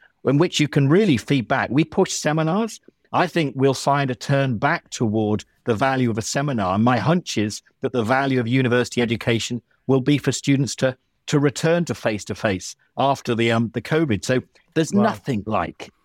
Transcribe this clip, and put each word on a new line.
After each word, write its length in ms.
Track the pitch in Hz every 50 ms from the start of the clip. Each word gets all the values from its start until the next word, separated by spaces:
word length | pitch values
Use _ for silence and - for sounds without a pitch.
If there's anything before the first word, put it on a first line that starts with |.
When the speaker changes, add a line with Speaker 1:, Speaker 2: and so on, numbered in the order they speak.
| _ _ _ _ -
Speaker 1:
in 120 | 127 135
which 220 | 143 180 175 - -
you 80 | 151
can 220 | 143 - 151 139 135
really 260 | 156 196 220 190 135
feed 300 | 107 - - 143 135 104
back. 220 | - 135 123 101 92
We 140 | 117 147 165
push 260 | - - 196 185 -
seminars. 680 | - - - 151 151 160 156 160 175 208 226 214 - - _ _ _ _ _ - -
I 140 | 120 175
think 260 | 165 - 170 156 135 -
we'll 180 | 131 135 139 127
find 380 | - - 147 139 143 139 127
a 40 | 120
turn 420 | - - - 139 139 135 131 120
back 320 | 98 139 147 170 170 - -
toward 560 | - - 127 107 104 110 107 104 107 104 - _ _ _ -
the 80 | 120 113
value 360 | 104 139 135 131 131 127 117
of 60 | 107
a 40 | 113
seminar. 540 | 104 - - 143 143 147 131 110 98 90 95
And 80 | 104 113
my 140 | 123 127
hunch 400 | 113 - 143 175 180 - - -
is 240 | 113 104 107 - - _ _ _ -
that 120 | - 110 -
the 100 | 123 107
value 360 | 107 127 131 139 139 131 127
of 80 | 117
university 540 | 113 127 131 127 117 120 123 120 - - 123
education 600 | 120 110 117 104 - 127 117 110 - - 127 113 - _ _ _ _
will 140 | - 135 135
be 160 | 123 147 147
for 140 | 139 - 139
students 440 | 123 - - 143 139 131 139 107 -
to, 200 | - 131 131 131 _ _ _ _ _ -
to 120 | - 160 143
return 460 | 143 143 - - - 160 170 175 165
to 100 | - 117
face-to-face 800 | - - 117 107 98 - - 101 - - 110 95 92 - - - _ _ _ -
after 360 | - 131 139 139 - - 127 117
the, 180 | 110 117 117
um, 200 | 113 117 117 110 -
the 80 | 117
covid. 440 | - - 156 160 165 131 104 92 -
So 160 | - 127 123 - _ _ _ _ _ -
there's 200 | 160 160 - 196
Speaker 2:
Wow. 100 | 202 214
Speaker 1:
nothing 400 | 214 - - - 151 123 101 92
like 440 | 107 107 95 85 - - - - - - _